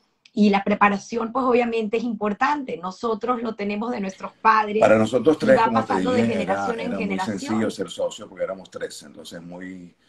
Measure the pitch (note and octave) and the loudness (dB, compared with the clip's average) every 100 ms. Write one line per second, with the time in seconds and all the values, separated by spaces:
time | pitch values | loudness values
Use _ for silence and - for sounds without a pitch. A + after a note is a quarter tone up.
0 | _ _ _ - G#3 G3 G3+ G3+ G3+ G3 | _ _ _ 2 4 4 2 2 2 2
1 | - A#3 A3+ B3+ B3+ A#3+ A#3 A3+ G#3 A3+ | -4 -6 -4 0 2 2 2 0 -2 -2
2 | A#3+ G#3 G#3 G3+ C#4 D4 B3+ D#3+ F3+ - | -2 -2 -2 0 0 0 -4 -8 -8 -6
3 | A#3 G#3+ A3+ A#3+ A#3 G#3+ G3+ G#3 A#3 A#3+ | -4 -2 -2 -2 -4 -6 -4 -4 -4 -4
4 | F#3+ - F#3+ - A3+ A3 G#3+ G#3 A3 A2 | -6 -8 -14 0 4 4 2 4 6 6
5 | A2 B3 D#3 D3+ - - B3 C4 - B3+ | 4 4 4 4 6 6 6 2 0 0
6 | B3 B3 A#3 G#3+ F#3 G3 G3+ A3+ A#3+ G3 | 2 2 2 0 -2 -2 -2 -4 -4 -4
7 | F#2+ F#2+ - G2 F2+ A2 G#2+ G2+ F2 - | -4 -4 -4 -4 -2 -2 -2 -4 -8 -4
8 | F2 - G2 F#2 F2 F#2+ F2 - E2 - | -6 -6 -14 -8 -6 -6 -12 -12 -12 -12
9 | D2+ C#2 D#2+ F2 E2+ F2+ F#2+ F#2 F2 _ | -18 -18 -16 -16 -14 -14 -14 -14 -18 _